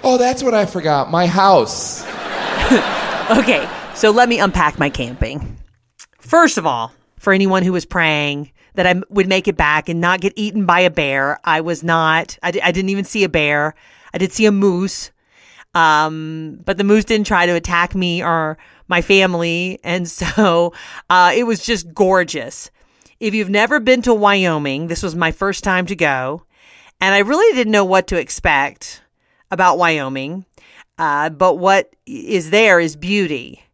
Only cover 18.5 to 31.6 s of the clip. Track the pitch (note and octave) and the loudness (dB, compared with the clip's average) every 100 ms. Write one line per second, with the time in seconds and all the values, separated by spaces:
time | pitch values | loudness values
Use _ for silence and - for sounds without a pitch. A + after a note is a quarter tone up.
18.5 | D#3 _ _ - F3 E3+ G3 F#3+ E3+ E3+ | -8 _ _ -4 -2 2 4 4 0 -2
19.5 | E3+ F3+ F#3 F3+ F3+ E3+ - E3+ - G3+ | -4 -6 -8 -6 -4 -4 -6 -4 0 2
20.5 | E3+ E3+ - - - _ F3+ F3+ F3+ A#3+ | 2 0 -4 -20 -20 _ 4 6 4 0
21.5 | G#3+ - G#3+ E3+ D#3+ F#3+ F#3+ F3 F#3 A#2+ | -2 -2 -6 -6 0 2 2 0 -6 -10
22.5 | - - _ _ _ _ _ A3 G#3+ F#3+ | -14 -18 _ _ _ _ _ -4 -4 -2
23.5 | G#3 A3+ D4 A3+ B3+ B3 A3 G3+ G3+ F#3 | 0 2 0 2 2 2 2 4 2 0
24.5 | D#3 D3 C3+ E3 E3 F#3+ E3 D#3+ D#3+ G3 | 0 -4 -6 -6 -6 -6 -2 -2 -2 -6
25.5 | F#3 G#3 F#3 F3+ F#3+ D#3 C3+ B2+ D#3+ _ | -4 -2 -2 -4 -2 -2 -2 -6 -8 _
26.5 | _ _ - _ _ F#3+ G3 G3+ D#4 A4+ | _ _ -20 _ _ 2 2 2 4 4
27.5 | B3+ A3 G3+ F#3+ F#3+ F#3 F3+ C3 - F3 | 2 2 2 4 2 2 -4 -4 -4 0
28.5 | C#3+ C#3+ - - - _ _ _ _ _ | 0 0 -6 -18 -18 _ _ _ _ _
29.5 | F#3 F3+ D#3 F3 D#3 C3 C3+ C#3 F#3 F#3 | 2 2 4 2 0 -4 -8 -10 -12 -16
30.5 | _ _ - _ - D#3+ D3 D#3 D3+ F#3 | _ _ -20 _ -6 -2 -2 -2 2 2
31.5 | E3 | 2